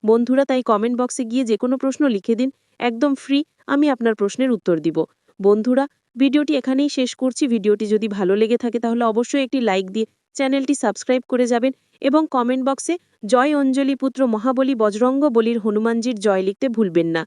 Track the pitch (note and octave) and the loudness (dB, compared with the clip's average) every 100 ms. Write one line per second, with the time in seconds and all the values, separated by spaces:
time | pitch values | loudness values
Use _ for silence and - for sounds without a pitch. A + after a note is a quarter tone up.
0 | G#3+ A3+ A#3+ C4 C#4 C4 A#3+ G#3+ A3+ A#3+ | 4 2 4 2 2 0 0 0 0 -2
1 | B3 - A#3 A#3+ B3 G#3+ B3 C4 C4+ C4 | -4 -4 -4 -2 0 0 0 -2 -2 0
2 | C#4+ G#3 - A3+ C4 - _ _ A#3+ A3+ | 0 0 -2 0 0 -4 _ _ -4 0
3 | C#4+ C4+ - C#4 D4+ _ - C#4 D4 B3+ | 0 -2 -2 -2 -2 _ -4 0 2 2
4 | A#3 A3 G3+ - C4 A3+ - E3 D#3 D#3+ | 0 0 -2 0 0 0 0 0 0 -2
5 | D#3+ _ _ _ G3 G#3 A3 B3+ C#4+ _ | -4 _ _ _ 2 2 2 0 0 _
6 | _ A#3+ C#4 C4+ D4 D4 B3+ C4 C#4+ - | _ 0 2 2 0 -2 0 0 0 0
7 | B3+ - C4 A#3+ C#4+ A#3 G3 G#3 G#3+ G#3+ | -4 -2 -4 -2 0 0 2 0 2 0
8 | G#3+ G3+ F#3 G3+ A3 A#3+ A#3+ A3+ A#3 A#3+ | 0 -2 0 2 2 0 -2 -4 -2 0
9 | A#3 G#3+ A#3+ C#4+ C4 C4+ A3+ F#3+ F#3 G3+ | 0 0 0 -2 0 0 0 0 -2 -4
10 | A3 _ _ - C4+ C#4 C4 C#4+ G#3+ G3 | -6 _ _ -4 -2 0 0 0 0 -4
11 | - B3+ - B3 B3 A#3+ B3+ C4 _ _ | -2 -2 0 -2 0 2 0 -4 _ _
12 | C#4 D4 D#4 C4+ A#3+ C4 C4 C4+ - F4 | 0 0 0 -2 0 0 -2 -4 -4 -6
13 | _ _ G#3 B3 C4+ D4 C4+ C4 C#4 C4+ | _ _ 0 2 4 2 2 2 0 0
14 | C4+ B3+ C4 G#3+ A3+ B3+ C4+ B3+ G#3+ G#3 | -4 0 0 0 -2 0 0 2 0 2
15 | B3 C4+ D4 A#3 A3+ A#3 G#3+ G#3 A3+ A#3 | 0 2 2 2 2 0 0 0 0 0
16 | A3+ A3 G#3 F#3+ F#3+ G3+ C4+ A3+ G#3 E3+ | -2 -2 0 0 0 -2 -4 0 0 2
17 | E3 E3 | 0 -2